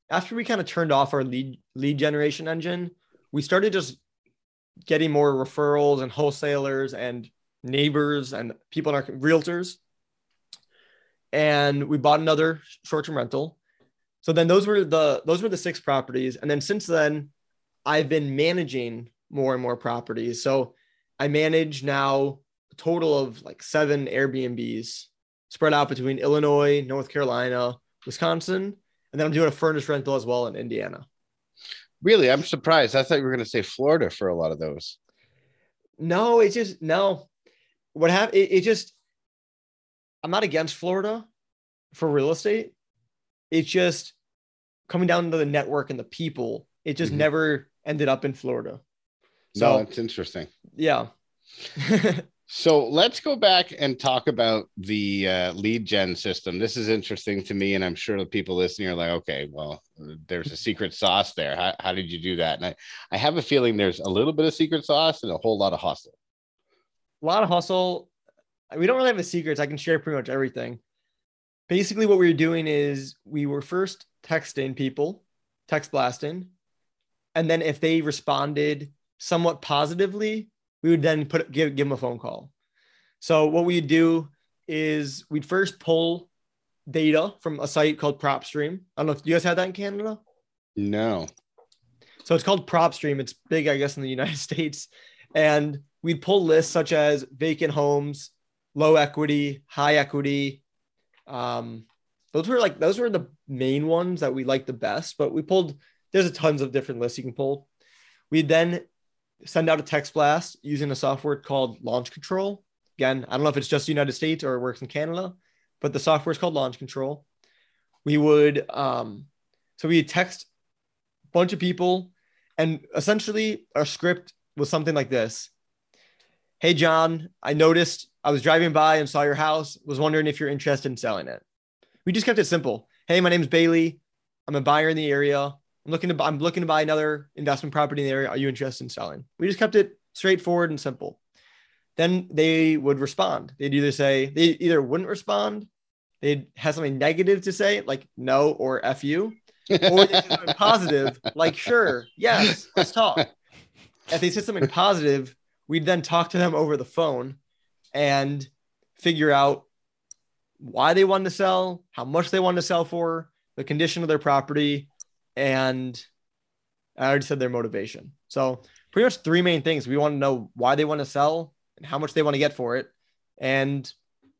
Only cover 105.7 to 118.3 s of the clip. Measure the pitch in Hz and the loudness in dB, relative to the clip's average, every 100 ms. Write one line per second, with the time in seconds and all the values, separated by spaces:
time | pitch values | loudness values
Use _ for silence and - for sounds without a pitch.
105.7 | 143 _ _ _ 190 180 - 165 147 135 | -6 _ _ _ 0 0 2 0 0 -2
106.7 | 131 127 120 120 127 131 120 135 143 - | -2 -4 -4 -6 -6 -10 -6 -4 -4 -10
107.7 | _ _ _ _ _ _ 156 151 160 170 | _ _ _ _ _ _ 0 4 4 2
108.7 | 175 - _ _ _ _ _ - 170 160 | -2 -8 _ _ _ _ _ -4 0 2
109.7 | 156 143 151 143 156 147 156 175 - 143 | 0 0 -4 -2 0 2 2 -2 -12 -8
110.7 | 147 143 135 135 135 147 139 - 139 131 | -4 -4 -2 -2 -2 -4 -6 -4 -2 -2
111.7 | 107 113 120 123 - - 185 196 202 _ | -4 -4 -4 -4 -12 -6 -4 -4 -8 _
112.7 | _ _ - 131 135 120 127 151 139 120 | _ _ -2 -2 -2 -4 -2 0 0 0
113.7 | 147 143 147 143 123 156 160 147 127 123 | -2 0 0 -2 -2 -4 -2 -2 -4 -4
114.7 | 120 123 147 156 170 190 180 _ _ _ | -8 -10 -6 -6 -6 -8 -12 _ _ _
115.7 | _ 151 143 156 151 147 160 175 156 131 | _ -6 -2 2 2 0 -2 -2 -2 -4
116.7 | 123 123 139 135 147 _ _ _ _ _ | -6 -12 -8 -8 -8 _ _ _ _ _
117.7 | _ _ _ - 151 151 | _ _ _ 0 4 6